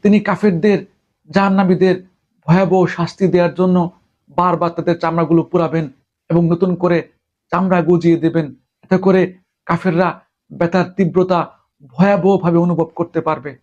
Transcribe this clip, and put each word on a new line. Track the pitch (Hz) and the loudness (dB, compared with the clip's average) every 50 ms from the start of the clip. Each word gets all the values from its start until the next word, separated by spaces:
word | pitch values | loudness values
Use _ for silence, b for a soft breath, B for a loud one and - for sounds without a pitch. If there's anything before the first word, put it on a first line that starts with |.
তিনি | _ 208 208 214 | _ 4 2 2
কাফেরদের, | 208 - 190 170 - 214 180 165 151 214 202 165 135 _ _ _ _ _ _ _ _ 151 | 2 -2 -4 0 0 0 0 2 0 0 0 0 -4 _ _ _ _ _ _ _ _ _
জাহান্নামীদের | 156 196 196 196 190 196 196 180 185 160 185 185 180 185 - _ _ _ _ _ _ _ _ - | -2 0 0 2 2 2 2 2 2 2 2 0 0 -2 -6 _ _ _ _ _ _ _ _ 2
ভয়াবহ | 165 185 196 175 180 190 180 180 | 2 2 4 2 2 2 2 0
শাস্তি | - - 170 165 - _ 196 180 | 0 -4 -6 -6 -4 _ -2 2
দেওয়ার | - 180 175 170 - | 2 2 2 0 0
জন্য | - 185 185 180 180 170 175 - _ _ _ _ _ _ _ | 0 0 2 2 2 0 -2 -6 _ _ _ _ _ _ _
বারবার | 143 - 175 180 170 160 170 165 | -4 -2 0 0 0 0 -2 -4
তাদের | 170 - 165 175 170 170 | -4 -4 -2 -2 -2 -2
চামড়াগুলো | 170 165 160 170 165 143 165 165 160 | -2 -4 -2 -2 0 2 2 0 0
পুড়াবেন | - - 175 170 156 143 165 160 135 - _ _ _ _ _ _ _ | 0 -2 -2 -2 0 -2 -4 -6 -6 -12 _ _ _ _ _ _ _
এবং | 165 170 175 165 | 0 0 2 2
নতুন | 170 170 190 185 180 | 0 0 0 -2 -2
করে | 170 - 175 175 165 156 _ _ _ _ _ _ _ _ _ | -2 -2 0 0 -2 -2 _ _ _ _ _ _ _ _ _
চামড়া | - 175 190 190 180 180 | -4 -4 0 0 0 0
গজিয়ে | 165 151 180 170 - 170 165 160 | 2 2 2 2 4 2 0 2
দেবেন। | - 165 165 165 156 139 - _ _ _ _ _ _ | 0 -2 -2 -2 -4 -4 -10 _ _ _ _ _ _
এতে | _ 185 180 | _ -2 0
করে | 185 190 185 190 180 180 - _ _ _ _ _ _ | 2 2 2 2 0 -2 -4 _ _ _ _ _ _
কাফেররা | - 165 170 - 190 160 170 185 175 - - _ _ _ _ _ _ | -6 -6 -4 -2 -2 -2 0 -2 -2 -4 -8 _ _ _ _ _ _
ব্যথার | - - 170 170 175 185 175 175 - | -6 -4 -4 -2 0 -2 -2 -2 -2
তীব্রতা | - 196 170 - 185 180 185 185 170 151 - _ _ _ _ _ _ 147 | -2 -2 0 0 0 0 0 0 -2 -2 -6 _ _ _ _ _ _ _
ভয়াবহভাবে | 139 _ - 185 202 202 196 165 190 196 180 - 175 170 170 | -20 _ 0 2 2 2 2 2 2 0 2 0 0 0 2
অনুভব | 170 175 175 151 165 | 2 0 0 -2 -4
করতে | 160 _ - 170 170 _ 165 | -6 _ -8 -8 -6 _ -6
পারবে। | 156 160 156 143 127 147 131 _ | -4 -4 -6 -6 -8 -16 -16 _